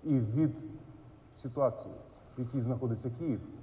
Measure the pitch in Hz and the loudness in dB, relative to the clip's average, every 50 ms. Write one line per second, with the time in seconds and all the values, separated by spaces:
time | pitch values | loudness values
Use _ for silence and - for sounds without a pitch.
0 | - 156 147 131 113 104 110 139 156 151 - - - - - - - - - - | 2 4 4 4 4 4 4 4 4 2 2 -2 -10 -10 -12 -12 -14 -16 -18 -20
1 | - - - - - - - - - 131 120 143 139 123 - - - - - - | -20 -20 -20 -20 -20 -20 -20 -10 -10 -6 0 4 4 4 4 2 -10 -12 -12 -14
2 | - - - - - - - - 127 117 - 139 117 123 127 117 131 120 117 104 | -16 -18 -20 -20 -20 -14 -8 -6 -6 -2 0 0 2 2 0 0 0 0 -2 0
3 | - 131 120 - 165 160 120 95 85 - - - | -2 -6 -4 -2 -2 -2 -2 -2 -4 -10 -14 -14